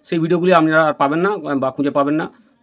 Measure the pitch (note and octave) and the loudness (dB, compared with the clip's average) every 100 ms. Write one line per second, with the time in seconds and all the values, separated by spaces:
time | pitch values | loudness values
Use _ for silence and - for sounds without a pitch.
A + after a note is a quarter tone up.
0 | - E3 D#3+ F3 F3+ E3+ D#3+ D#3 D#3 D3 | -6 -2 0 0 2 2 4 2 2 0
1 | C#3 D#3+ G3 G3+ D3 C3+ C3 C#3 C#3 D3 | -2 0 -2 -2 -4 -4 -4 -2 -2 0
2 | C#3 D#3 F3+ _ _ _ | 0 -2 -4 _ _ _